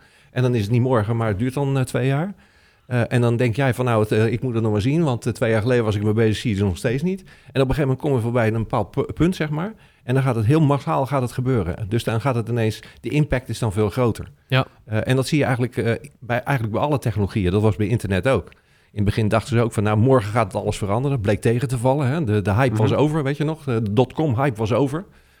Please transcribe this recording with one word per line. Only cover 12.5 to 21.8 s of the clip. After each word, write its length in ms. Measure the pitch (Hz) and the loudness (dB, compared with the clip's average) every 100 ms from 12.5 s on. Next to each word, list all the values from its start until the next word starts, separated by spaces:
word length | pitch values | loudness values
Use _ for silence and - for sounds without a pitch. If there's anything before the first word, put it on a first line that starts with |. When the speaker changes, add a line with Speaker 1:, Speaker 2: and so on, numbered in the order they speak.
Speaker 1:
ineens, 300 | 117 110 107 - - | -2 -2 -4 -12 -14
de 80 | - | -4
impact 400 | 147 151 131 - | 0 0 -2 -4
is 100 | 113 | -4
dan 120 | 117 | -4
veel 180 | 95 107 | 0 0
groter. 420 | 110 123 101 - - _ | 0 0 -2 -8 -18 _
Speaker 2:
Ja. 180 | 131 - - - | -2 -2 -8 -6
Speaker 1:
Eh, 120 | 107 | -4
en 120 | - 131 | 0 0
dat 120 | 131 | 0
zie 100 | 156 | 0
je 60 | |
eigenlijk, 340 | 135 127 123 - | 0 0 -2 -2
eh, 140 | 113 113 - - | -2 -2 -6 -18
bij, 240 | 117 120 | -6 -4
eigenlijk 340 | - 143 110 104 | -2 -2 -2 -2
bij 80 | 143 | 0
alle 140 | 147 | 0
technologieën. 520 | 123 110 98 - 90 | -2 -2 -2 0 0
Dat 100 | 98 | 2
was 140 | 107 104 | 2 2
bij 120 | 104 | 0
internet 400 | 110 104 95 101 | -2 0 0 2
ook. 200 | 127 - - _ _ _ | 0 -2 -14 _ _ _
In 40 | - | -2
het 100 | 101 | 0
begin 220 | 107 110 | 0 0
dachten 300 | 107 - 113 | 0 0 0
ze 60 | |
ook 100 | 120 | 2
van, 100 | 117 | 0
nou, 140 | 104 107 | 0 2
morgen 340 | 123 131 104 | 4 4 2
gaat 220 | 107 107 | 0 -2
het 80 | 104 | -2
alles 160 | 101 104 | -4 -4
veranderen. 440 | 98 104 139 135 | -2 -2 0 -2
Bleek 200 | 101 104 | 0 0
tegen 260 | 120 117 123 | 2 0 0
te 100 | |
vallen, 300 | 127 | 0